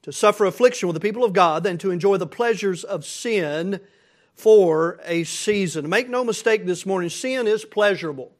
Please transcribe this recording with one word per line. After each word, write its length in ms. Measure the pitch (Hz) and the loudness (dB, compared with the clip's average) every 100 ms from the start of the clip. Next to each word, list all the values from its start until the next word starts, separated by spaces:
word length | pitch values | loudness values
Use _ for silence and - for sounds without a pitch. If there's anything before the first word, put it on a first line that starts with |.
to 100 | - | -12
suffer 320 | 139 208 208 | 2 2 4
affliction 420 | 202 175 247 247 180 | -2 4 2 2 -6
with 80 | |
the 60 | 160 | -4
people 240 | 202 220 | -4 0
of 80 | 240 | 0
God 320 | 185 175 156 | 4 4 2
than 120 | 185 175 | -2 -4
to 120 | 190 | -4
enjoy 260 | 180 196 196 | 0 2 0
the 100 | 175 | -2
pleasures 580 | - 240 202 196 175 | -2 -2 0 -2 -4
of 200 | - 180 | -6 -10
sin 760 | 151 - 240 214 156 151 180 190 - _ _ _ _ | -8 -8 -2 -2 -2 -4 -4 -6 -10 _ _ _ _
for 680 | _ 220 214 180 156 170 175 | _ 6 8 8 4 0 -4
a 200 | - 170 | -4 -4
season." 640 | 165 - - 208 185 156 147 | -4 -4 -2 0 0 -4 0
Make 180 | 202 254 | 0 0
no 160 | 247 | -4
mistake 400 | 247 208 226 220 | -2 -2 0 0
this 220 | 180 180 190 | 0 -6 -4
morning, 240 | 190 175 | -4 -4
sin 360 | - 254 262 220 | -6 -4 -2 0
is 180 | 214 | -2
pleasurable. 680 | - - 208 180 160 135 123 _ | -2 0 0 0 -4 -10 -14 _